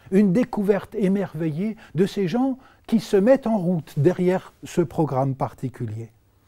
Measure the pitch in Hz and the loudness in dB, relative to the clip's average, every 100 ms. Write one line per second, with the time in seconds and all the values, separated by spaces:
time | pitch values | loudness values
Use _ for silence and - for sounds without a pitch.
0 | - 190 208 180 254 - 196 196 - - | 0 2 4 2 0 0 0 0 -2 -2
1 | 190 196 185 151 165 147 208 208 - 143 | 0 0 -2 -4 -4 -4 -4 -6 -6 -2
2 | 190 - 185 220 262 254 - _ - 226 | -2 0 -2 0 -2 -4 -10 _ -2 -2
3 | - 202 202 269 226 220 170 180 - - | 2 2 4 4 2 -2 0 -2 -4 0
4 | 147 180 180 185 - - 135 - 170 - | 2 2 2 0 -4 -16 -6 -2 -2 0
5 | 151 131 135 131 135 - 131 - 117 107 | -2 0 -2 -2 -6 -6 -10 -8 -8 -8
6 | 117 _ _ _ | -12 _ _ _